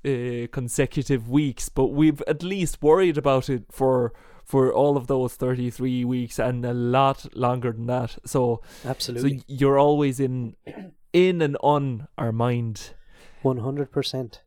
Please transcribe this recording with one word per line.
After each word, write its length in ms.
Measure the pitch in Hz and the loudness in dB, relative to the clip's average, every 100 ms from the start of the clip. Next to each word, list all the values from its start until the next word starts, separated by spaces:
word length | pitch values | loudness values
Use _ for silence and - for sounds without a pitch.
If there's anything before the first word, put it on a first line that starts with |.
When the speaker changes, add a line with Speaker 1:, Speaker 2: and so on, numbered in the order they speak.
Speaker 1:
uh, 420 | 139 127 123 120 120 | -4 -4 -4 -6 -6
consecutive 800 | - 123 - 131 - 131 135 113 | -6 -6 -2 -2 -2 -2 -2 0
weeks, 400 | 139 147 113 - | 0 0 -2 -6
but 200 | - 131 | 0 0
we've 340 | 143 156 151 147 | 4 2 2 -2
at 160 | 147 | -4
least 400 | 175 196 165 - | -4 -4 -4 0
worried 360 | 147 175 180 147 | 4 6 4 2
about 320 | 139 131 135 | 2 2 0
it 140 | 127 - | -4 -6
for, 440 | - 131 127 117 - - - | 0 2 2 0 -6 -20 -20
for 300 | - 139 131 | -2 2 4
all 240 | - 143 143 | 4 4 2
of 120 | 123 | 0
those 260 | 135 123 | 0 0
thirty-three 720 | - 127 127 123 117 127 127 123 | -2 -4 -2 -4 -4 -2 -2 -2
weeks 320 | 127 120 - | -2 -4 -2
and 260 | 120 120 | -2 -2
a 80 | 120 | -2
lot 540 | 123 120 127 135 135 - - | -2 2 4 2 0 -8 -4
longer 360 | 123 127 120 | -2 0 -4
than 140 | 113 117 | -6 -4
that. 300 | 123 120 - | -4 -4 -10
So, 380 | - 139 123 117 - - 127 | -4 0 0 -2 -6 -14 -8
Speaker 2:
Absolutely. 520 | 131 - 120 135 135 | -8 -6 -2 -2 -2
Speaker 1:
so 40 | - | -6
you're 320 | 135 139 139 | 0 4 6
always 400 | 147 147 143 127 | 4 4 2 0
in, 360 | 131 127 117 - - - 190 - - | -2 -2 -8 -12 -18 -16 -18 -20 -2
in 300 | 175 185 175 | 2 4 4
and 160 | 151 143 | 0 2
on 460 | 143 147 139 117 147 - | 2 2 0 -6 -10 -6
our 160 | 117 | -4
mind. 640 | 113 120 120 117 101 - - - - - - | 0 0 0 -4 -8 -12 -20 -20 -20 -20 -4
Speaker 2:
One 160 | 135 127 | -2 0
hundred 340 | 117 143 135 | -2 -4 -4
percent. 480 | 143 131 131 120 - | -4 -4 -6 -8 -12